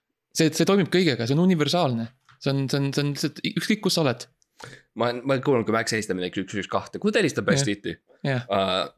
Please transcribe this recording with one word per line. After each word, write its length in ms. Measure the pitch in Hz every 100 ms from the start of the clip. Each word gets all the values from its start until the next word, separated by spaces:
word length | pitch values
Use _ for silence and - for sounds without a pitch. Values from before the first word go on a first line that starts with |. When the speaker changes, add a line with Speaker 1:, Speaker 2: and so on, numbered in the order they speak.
| _ _ _
Speaker 1:
See, 140 | - 160
see 140 | -
toimib 240 | 170 196 160
kõigega, 380 | 175 170 113 113
see 60 | 147
on 60 |
universaalne. 640 | 185 170 143 175 147 117 117 _ _ _
See 80 | 143
on, 140 | 139 135
see 80 | 139
on, 80 | 139
see 80 | 139
on 80 | 143
lihtsalt 280 | 139 147 -
ükskõik, 360 | - 175 - 208
kus 120 | 190
sa 60 | 170
oled. 240 | 143 117 - _ _ - - - _
Speaker 2:
Ma 160 | 107 120
olen, 100 | 123
ma 100 | 131
olen 80 | 135
kuulnud, 220 | 147 127 107
kui 60 | 113
Max 160 | 117
helistab 240 | 110 98 92
midagi 240 | 90 98
üks, 140 | 95
üks, 140 | 101 -
kahte. 300 | 95 - -
Kui 140 | 208
ta 60 | 226
helistab 260 | 160 - 101
hästi 220 | 139 127
Speaker 1:
Jah. 60 | 101
Speaker 2:
tihti, 200 | 87 82 _ _
Speaker 1:
Jah. 180 | 143 127 120
Speaker 2:
äh, 400 | 101 95 92 71